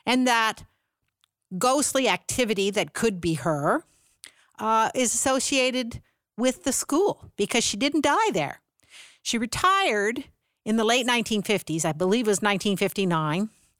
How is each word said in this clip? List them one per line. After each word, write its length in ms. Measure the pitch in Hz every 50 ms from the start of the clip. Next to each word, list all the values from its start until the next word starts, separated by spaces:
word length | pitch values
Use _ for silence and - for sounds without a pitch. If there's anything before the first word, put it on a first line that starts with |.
| _
and 200 | 226 247 254 254
that 380 | 247 240 226 226 220 202 - - - _ _ _ _ _ _ _ _ _ _ _ _ _ _ _ _ 185 180
ghostly 500 | 233 254 262 294 277 - - 269 262 214
activity 640 | 180 - - - - - 247 208 220 185 196 202
that 240 | 196 208 170 147 -
could 260 | - 226 233 196 175
be 140 | 160 170 165
her, 500 | - - 175 156 143 143 170 226 320 - _ _ _ _ _ _ _ - - _ _ _ _ _ -
uh, 320 | 214 220 220 220 220 - -
is 200 | - 254 226 -
associated 880 | - - 269 262 269 - - - 262 254 254 240 254 254 233 - - - _ _ _ _ _ _
with 260 | - 240 262 254 -
the 100 | - 277
school 580 | 247 - - - 285 320 403 381 - - - - _
because 280 | - 208 - - 233 -
she 120 | - -
didn't 280 | 202 254 294 294 311 277
die 260 | 285 294 370 453 427
there. 280 | 233 180 147 135 - - _ _ _ _ _ _ - - - - _ _
She 140 | _ - -
retired 880 | 226 240 226 - - - 370 381 392 392 330 226 208 202 214 247 294 - - _ _ _ _ _ _ _
in 120 | 214 220
the 80 | 226 220
late 220 | 220 240 269 240
nineteen 360 | 247 240 240 208 - 220 208
fifties, 420 | - - 214 180 - - 156 160 151
I 80 | 160
believe 340 | 151 151 180 185 208 247 233
it 40 | 214
was 120 | 202 -
nineteen 340 | 214 208 202 180 - 214 196
fifty-nine, 760 | - 202 190 - - 196 180 170 160 156 151 151 180 214 214 - _ _ _ _